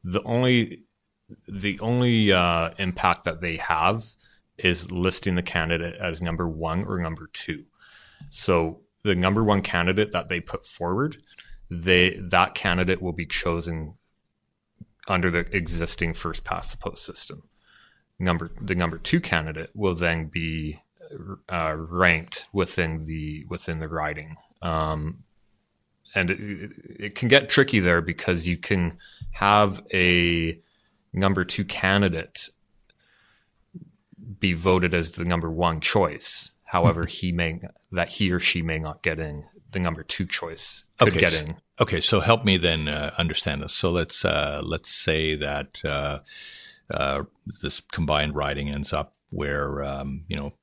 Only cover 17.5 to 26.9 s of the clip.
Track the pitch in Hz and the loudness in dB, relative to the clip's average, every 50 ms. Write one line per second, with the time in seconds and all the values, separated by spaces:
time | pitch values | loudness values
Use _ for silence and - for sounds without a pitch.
17.5 | _ _ _ _ _ _ _ _ _ _ _ _ _ - 90 90 87 80 82 82 | _ _ _ _ _ _ _ _ _ _ _ _ _ -2 0 0 0 0 -2 -6
18.5 | - - - 95 92 87 87 85 82 - - - - 175 - - - 82 78 80 | -10 -10 -4 -2 0 2 2 0 -2 -4 -2 0 0 2 2 2 0 0 0 -2
19.5 | 78 78 82 - _ - 104 95 87 82 87 85 82 82 80 76 - 85 80 80 | -6 -8 -10 -10 _ 0 0 0 2 2 0 0 2 0 -2 -4 -6 -6 -4 -4
20.5 | 80 80 78 76 76 - _ _ _ _ - - 87 82 85 95 98 - _ - | -4 -4 -6 -6 -8 -10 _ _ _ _ -20 -16 -14 -14 -12 -12 -12 -14 _ -6
21.5 | 92 85 80 80 78 78 82 80 87 90 92 87 85 80 82 - - - - _ | -4 -2 -2 -2 -2 -4 -6 -4 2 4 6 6 6 4 0 -6 -10 -10 -10 _
22.5 | - 98 90 - - - 87 80 80 80 78 78 80 78 78 76 76 78 73 - | -2 -2 0 0 0 -2 0 0 -2 -6 -6 -6 -6 -6 -6 -6 -8 -10 -10 -10
23.5 | 87 82 - - 82 78 80 78 82 80 78 76 76 76 73 78 78 - _ _ | -10 -8 -6 -6 -6 -6 -6 -6 -4 -4 -4 -4 -6 -8 -12 -14 -16 -20 _ _
24.5 | _ _ 85 85 80 80 78 78 78 78 76 80 90 - - _ _ _ _ _ | _ _ -4 -2 0 0 0 0 -2 -2 -4 -6 -8 -10 -18 _ _ _ _ _
25.5 | _ _ _ _ _ _ _ _ _ _ _ _ - 98 90 87 95 - 104 104 | _ _ _ _ _ _ _ _ _ _ _ _ -2 0 0 0 0 -4 -4 -10
26.5 | 101 78 101 104 - - - - | -10 -10 -12 -14 -16 -20 -20 -20